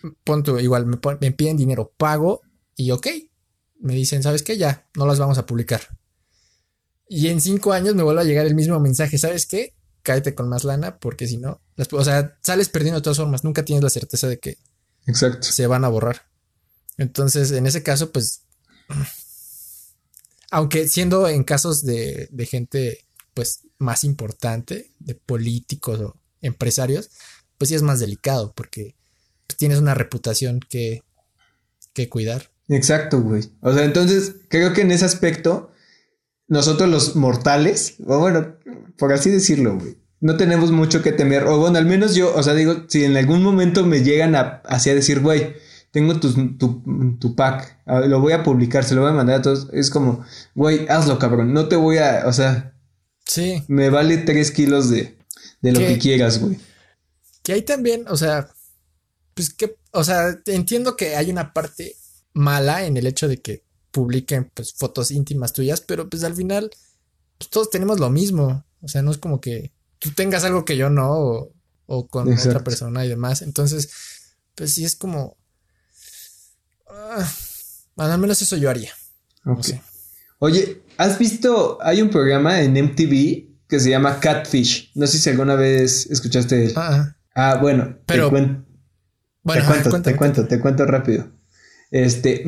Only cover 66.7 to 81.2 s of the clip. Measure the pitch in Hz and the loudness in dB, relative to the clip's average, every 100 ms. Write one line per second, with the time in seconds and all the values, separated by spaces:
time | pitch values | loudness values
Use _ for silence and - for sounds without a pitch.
66.7 | - _ _ _ _ _ - - 214 220 | -10 _ _ _ _ _ -20 -6 -2 -2
67.7 | 185 196 208 127 143 202 180 135 135 - | 0 0 0 2 2 2 2 0 -2 -8
68.7 | _ 151 143 143 151 170 143 131 117 139 | _ -8 -2 -2 -2 -4 -6 -4 -8 -10
69.7 | _ _ - 156 - 190 185 185 180 165 | _ _ -12 -6 -2 0 0 0 0 0
70.7 | 135 135 143 143 156 139 113 - _ _ | 0 2 2 2 0 0 -2 -6 _ _
71.7 | _ - 127 123 127 127 123 127 123 123 | _ -10 -8 -6 -2 2 2 2 0 -2
72.7 | 120 120 123 127 120 123 135 151 143 143 | -6 -6 -4 -4 -4 -4 -4 -4 -2 -2
73.7 | 156 143 - - - - _ _ - 156 | -2 -6 -12 -20 -20 -20 _ _ -10 -6
74.7 | 156 165 - 190 156 131 - _ _ _ | -4 -4 -6 -6 -8 -8 -12 _ _ _
75.7 | _ _ _ - - - - _ _ _ | _ _ _ -20 -20 -20 -20 _ _ _
76.7 | _ - 196 214 226 170 - - - - | _ -20 -18 -10 -6 -6 -8 -14 -16 -20
77.7 | - _ - 156 175 202 202 196 156 139 | -20 _ -6 -2 0 0 0 0 0 0
78.7 | 123 110 - - _ _ _ - 120 120 | -2 -6 -16 -20 _ _ _ -4 -2 -4
79.7 | 127 - - - - _ _ 151 175 190 | -8 -12 -20 -20 -20 _ _ 0 2 0
80.7 | - _ - 202 196 | -6 _ -2 0 2